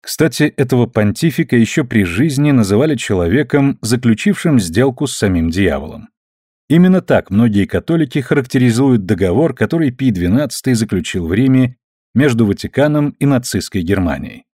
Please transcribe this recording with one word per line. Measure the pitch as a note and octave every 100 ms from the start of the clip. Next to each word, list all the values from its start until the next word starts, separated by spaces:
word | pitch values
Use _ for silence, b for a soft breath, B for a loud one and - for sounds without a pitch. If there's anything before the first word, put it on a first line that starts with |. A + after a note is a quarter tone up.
Кстати, | - - D#3 - D3+ -
этого | B2+ B2+ A#2
понтифика | - G#2 - D#3+ - E3 B2
ещё | A2+ - B2+
при | A2+ F#2
жизни | F2 D#3 C3+ D3
называли | C3+ G2+ G#2 D#3 C#3
человеком, | - G2 F2 A#2 C#3 D3 C#3 -
заключившим | G#2+ A#2+ B2 G#2+ G#3 F#3+ E3+ C#3
сделку | F2+ F2 C3+ B2 C#3+
с | -
самим | G#2 F2+ E2
дьяволом. | E2+ F#2+ C#2 C2 A#1+ - _ _ _ _ _ _
Именно | D#3 F#3 F#3
так | - A2+ -
многие | G2+ A#2 G2+ G2
католики | F#2+ - E3+ C#3+ D3+
характеризуют | B2+ D3 B2+ C3+ B2 A2+ C#3 B2 F#2
договор, | F#2+ F#2+ F#2+ D#3+
который | C3 G#2+ E3 D3+
Пий | B2 C3
двенадцатый | F#2 F2 A2+ D3 - -
заключил | A#2+ A2 F#2 D#2+ F#2 E2
в |
Риме | F#2+ C3 C3 B2+ - _ _ _ A2
между | C#3+ A#2 A2
Ватиканом | G2 G#2+ - D3 D3 D3 -
и | C#3
нацистской | C3+ A#2+ G2 - G2
Германией. | E2+ F#2+ F2 C2+ B1 - _